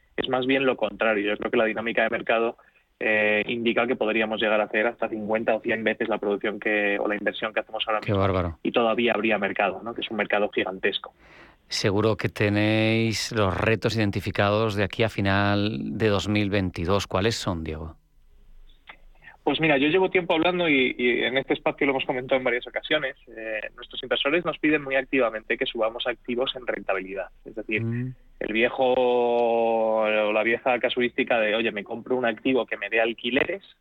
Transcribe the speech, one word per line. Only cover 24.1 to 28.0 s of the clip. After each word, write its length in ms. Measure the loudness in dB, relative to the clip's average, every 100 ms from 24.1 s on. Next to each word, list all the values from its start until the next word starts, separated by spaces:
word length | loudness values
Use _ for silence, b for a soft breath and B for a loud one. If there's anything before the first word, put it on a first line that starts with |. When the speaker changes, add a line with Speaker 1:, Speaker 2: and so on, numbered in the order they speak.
| -2 0 0 0
Speaker 1:
nos 140 | -2
piden 240 | 0 0
muy 120 | 0 -2
activamente 600 | 0 0 0 -2 -6 -4
que 80 | -4
subamos 400 | -2 -2 -2 -6
activos 460 | -6 -6 -4 -4 -4
en 120 | -6
rentabilidad. 600 | -6 -4 -4 -4 -8 -10 -14 -14
Es 100 | -12
decir, 260 | -4 -2
Speaker 2:
Mm. 320 | -2 -4